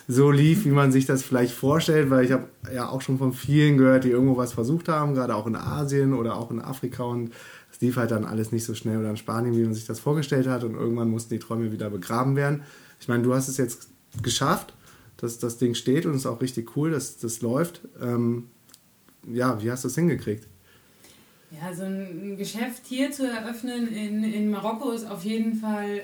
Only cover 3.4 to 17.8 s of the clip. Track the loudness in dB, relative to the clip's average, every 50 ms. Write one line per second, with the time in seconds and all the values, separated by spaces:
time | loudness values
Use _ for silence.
3.4 | -2 2 4 6 6 6 8 8 8 8 8 6 6 4 4 4 6 4 4 2
4.4 | 0 -2 -2 -2 0 0 0 0 0 0 0 0 0 0 0 0 0 0 -2 -2
5.4 | -2 -2 -4 -4 -4 -6 -4 -4 -2 0 2 2 2 4 2 2 0 -2 -2 -4
6.4 | -6 -6 -8 -8 -6 -8 -10 -8 -8 -8 -6 -6 -6 -4 -4 -6 -6 -8 -10 -14
7.4 | -20 -20 -20 -20 -20 _ -8 -2 0 0 2 2 0 0 0 0 -2 -2 -2 -4
8.4 | -4 -2 -2 -4 -4 -4 -8 -6 -4 -2 -2 -2 -2 -2 -4 -6 -6 -4 -4 -2
9.4 | 0 0 2 2 2 0 0 -4 -6 -8 -10 -6 -2 -2 0 0 0 0 0 0
10.4 | 2 0 0 -2 -4 -4 -4 -4 -2 -2 -2 0 0 0 0 -2 -4 -4 -6 -6
11.4 | -6 -6 -4 -4 -4 -4 -4 -6 -6 -6 -6 -8 -6 -4 -2 0 0 2 2 2
12.4 | 2 0 -2 -2 -6 -12 -20 -20 -20 -20 -20 -12 -4 -2 0 2 2 2 2 2
13.4 | 0 -2 -2 -2 -2 -2 -4 -8 -16 -20 _ _ _ _ -12 -8 -4 -2 -2 0
14.4 | 0 0 0 0 -2 -8 -20 -20 -20 -20 -20 -20 -20 -20 _ -8 -8 -8 -6 -4
15.4 | -6 -6 -2 0 0 0 0 0 0 0 2 2 2 0 -2 -2 -2 -4 -4 -2
16.4 | -4 -4 -4 -6 -8 -6 -4 -2 -2 0 0 -2 -4 -6 -10 -8 -8 -8 -6 -4
17.4 | -2 -2 0 0 0 -2 -4 -12